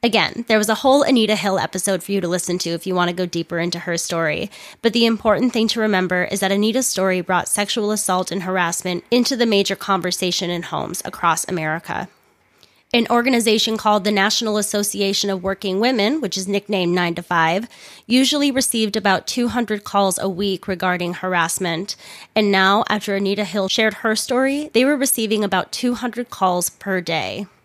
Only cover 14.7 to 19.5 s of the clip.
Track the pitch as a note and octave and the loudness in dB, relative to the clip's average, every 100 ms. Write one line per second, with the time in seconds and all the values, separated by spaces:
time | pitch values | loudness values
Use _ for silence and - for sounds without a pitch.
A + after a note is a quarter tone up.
14.7 | G#3 G3+ G3+ G3 F#3+ G3+ F#3+ F#3+ F#3+ G3+ | -2 -2 -2 -2 0 -2 -2 -4 -4 -2
15.7 | F#3 A#3+ B3+ G3+ D#4 A3 F#3+ F#3+ G3 G3+ | 0 0 2 0 0 -2 -4 -2 -4 0
16.7 | G3+ F3 F3+ F3 E3+ E3+ F3 D#3+ F#3 A#3 | 0 2 2 0 -2 -2 2 4 2 -4
17.7 | - - - - B3 C4+ D4 C#4+ C4 - | -16 -20 -20 0 2 4 2 2 2 0
18.7 | A#3 A3 G#3+ G3 F#3 - - A#3+ | 0 0 0 2 0 0 -2 0